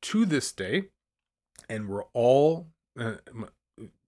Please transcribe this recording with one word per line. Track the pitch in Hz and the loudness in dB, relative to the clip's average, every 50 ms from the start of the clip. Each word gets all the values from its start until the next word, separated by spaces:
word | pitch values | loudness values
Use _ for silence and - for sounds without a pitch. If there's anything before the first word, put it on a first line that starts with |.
| - | -8
to | - - 214 226 | -2 0 2 2
this | 190 156 139 - - - | 2 2 0 -2 -4 -6
day. | - 95 92 117 185 196 - _ _ _ _ _ _ _ _ _ _ _ _ _ _ - - | -8 -6 -2 -2 -2 -4 -4 _ _ _ _ _ _ _ _ _ _ _ _ _ _ -12 -10
And | 113 110 107 101 | -8 -8 -6 -6
we're | 98 101 - _ - | -8 -8 -8 _ -2
all, | 123 117 123 131 139 147 156 165 165 175 - _ _ _ _ - 123 | 2 4 6 6 6 6 4 2 0 -6 -14 _ _ _ _ -12 -8
uh, | 120 113 107 - - | -6 -6 -6 -8 -12
m-, | - - 113 107 - _ _ _ _ _ - 113 - _ _ _ | -16 -12 -12 -12 -14 _ _ _ _ _ -20 -20 -20 _ _ _